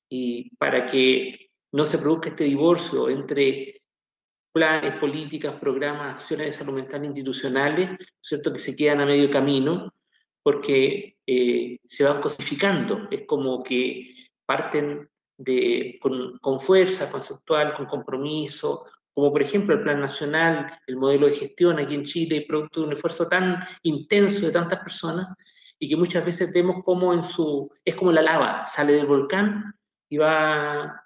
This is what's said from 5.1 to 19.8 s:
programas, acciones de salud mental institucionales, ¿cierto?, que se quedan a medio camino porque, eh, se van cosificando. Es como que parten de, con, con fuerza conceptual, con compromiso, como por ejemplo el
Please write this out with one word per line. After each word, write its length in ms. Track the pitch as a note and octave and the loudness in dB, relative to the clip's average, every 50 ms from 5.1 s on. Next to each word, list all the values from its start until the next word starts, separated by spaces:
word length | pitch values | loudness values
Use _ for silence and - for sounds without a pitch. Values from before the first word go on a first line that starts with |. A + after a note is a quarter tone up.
| C3+ D#3 D#3 D3 D#3+ D3 - D3 B2+ - | -2 -4 -8 -8 -8 -8 -6 -8 -8 -4
programas, 560 | - C#3+ B2+ C3+ D3 D3 D3 D3 C#3+ C#3 C3 | -4 -4 -2 -2 -2 -4 -4 -6 -8 -10 -10
acciones 320 | - - - D#3+ D3 D3+ D3 | -12 -8 -8 -6 -4 -4 -6
de 60 | C#3 | -6
salud 200 | - D3 C#3 C3+ | -8 -8 -8 -6
mental 320 | C3+ C3 C3 D3 D3 D3 | -6 -8 -8 -8 -8 -8
institucionales, 840 | D3 C3+ C#3 C3+ C3+ B2+ - - C3 B2+ C3+ C#3 C#3+ D#3 F3 F#3 F#3 - - - - _ _ | -8 -8 -6 -6 -6 -6 -6 -4 -2 0 0 0 2 2 0 -2 -2 -4 -10 -16 -20 _ _
¿cierto?, 320 | - - D#3 D3 - D#3+ | -8 -6 -6 -4 -4 -4
que 80 | C3 - | -4 -4
se 160 | - - C3 | -6 -8 -4
quedan 260 | - D3 D3 D3 C#3+ | 0 2 2 4 4
a 40 | C#3+ | 2
medio 240 | C#3+ C#3+ C#3+ C#3+ C#3 | 4 4 4 4 4
camino 640 | C#3+ C#3 C3+ C#3+ C#3+ C3+ C3 D3+ F3 F#3+ - - - _ _ _ _ _ _ _ _ _ | 4 2 2 2 2 2 2 0 0 -2 -4 -10 -14 _ _ _ _ _ _ _ _ _
porque, 760 | _ D3 C#3 C#3 - - C#3 C3+ C3 C#3+ - - - - _ _ _ - | _ 0 0 0 0 2 2 4 4 2 0 -4 -8 -12 _ _ _ 0
eh, 500 | B2+ B2+ B2 B2 A#2+ A#2+ A#2+ A#2+ B2 - _ | 2 2 4 2 2 0 -2 -4 -8 -12 _
se 180 | _ - - C#3+ | _ -2 2 2
van 180 | C#3 C#3+ C#3 | 2 2 2
cosificando. 840 | C#3+ - - - - - C#3+ C3+ G3 G3 F#3 D3+ A#2+ G#2 G2+ G#2 - - | -2 -4 -4 -6 -6 -6 -2 0 2 2 2 0 0 -2 -2 -4 -4 -6
Es 120 | - C#3 - - | -8 -8 -4 -2
como 340 | D#3 C3+ C3+ C3 B2+ B2 | -2 -2 0 -2 -4 -4
que 540 | - - C3 B2 B2+ B2+ - - - - - - - _ _ _ _ | -4 -2 0 0 0 -2 -4 -8 -12 -16 -20 -20 -20 _ _ _ _
parten 640 | - C3 - - - - D3 D3 D3 D3 D3 D3 - _ _ _ _ _ - | -2 -2 -2 -2 -2 -2 -2 -2 -2 -4 -8 -12 -16 _ _ _ _ _ -10
de, 640 | C3 C3 B2+ B2+ B2+ A#2+ A#2+ B2 B2+ B2 - - | -4 0 0 2 2 2 0 0 -2 -6 -8 -6
con, 380 | - C3+ C3 B2+ B2+ B2+ B2 - | -4 -2 -2 -2 -4 -8 -10 -8
con 200 | - C#3 C3+ C3 | -4 -4 -4 -2
fuerza 520 | - - F#3+ F#3+ F3+ F#3 F#3 F#3 D3+ - | 2 4 6 6 6 4 2 -2 -4 -6
conceptual, 600 | - C3+ - - C#3+ - _ - D#3+ D3+ D3+ D3 C#3+ | -6 -10 -10 -12 -16 -14 _ 0 2 2 2 0 -2
con 120 | D3 C#3 | -4 -6
compromiso, 1000 | C3 D3 C#3+ - - C3+ C3 C#3 D3+ D3+ D#3 D3+ D3+ - - - D3 C#3 - - - - _ _ _ _ C#3+ | -6 -6 -8 -6 -6 -6 -6 -6 -4 -4 -6 -6 -8 -8 -6 -6 -6 -6 -6 -10 -16 -20 _ _ _ _ 2
como 140 | C#3+ C#3+ | 2 4
por 100 | C#3+ D3+ | 4 2
ejemplo 320 | C#3+ - - G3+ G3+ G3+ D#3 | 2 2 2 0 2 2 2
el 80 | - | 2